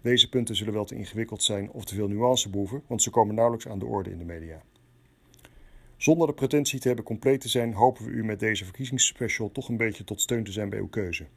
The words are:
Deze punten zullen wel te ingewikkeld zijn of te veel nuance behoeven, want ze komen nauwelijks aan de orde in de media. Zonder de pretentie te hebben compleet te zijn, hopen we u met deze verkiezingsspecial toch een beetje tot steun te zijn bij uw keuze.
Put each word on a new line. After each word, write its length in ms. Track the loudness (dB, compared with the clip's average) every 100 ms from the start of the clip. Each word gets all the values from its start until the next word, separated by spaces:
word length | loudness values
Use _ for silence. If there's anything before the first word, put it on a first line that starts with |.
Deze 280 | 4 4 4
punten 280 | 2 0 -4
zullen 160 | -4
wel 120 | -4
te 100 | -4
ingewikkeld 480 | -6 -8 -6 -6 -4
zijn 280 | -2 -2 -6
of 140 | -10
te 100 | -8
veel 140 | -4 -2
nuance 420 | 2 2 2 0
behoeven, 320 | -2 -4 -6 -6
want 160 | -2
ze 80 | 2
komen 240 | 4 4
nauwelijks 340 | 4 2 2 -6
aan 100 | -6
de 60 |
orde 260 | -4 -4 -4
in 80 | -8
de 60 |
media. 380 | -10 -10 -12 -16 _ _ _ _ _ _ _ -20 -20 -20 -20 -20 -20 -2
Zonder 300 | 4 6 4
de 60 |
pretentie 480 | 2 2 2 2 0
te 60 | 0
hebben 180 | 0
compleet 360 | -2 0 2 2
te 80 | 2
zijn, 240 | 0 0
hopen 320 | 6 6 6
we 60 | -6
u 140 | -2
met 160 | -2 0
deze 240 | 0 0
verkiezingsspecial 880 | -4 -10 -4 2 2 2 -4 -2 -4
toch 160 | -4 -4
een 80 | 0
beetje 280 | 0 -2
tot 160 | -8 -4
steun 240 | 0 0
te 80 | -2
zijn 180 | -4 -4
bij 80 | -4
uw 100 | -4
keuze. 380 | -2 -2 -4 -8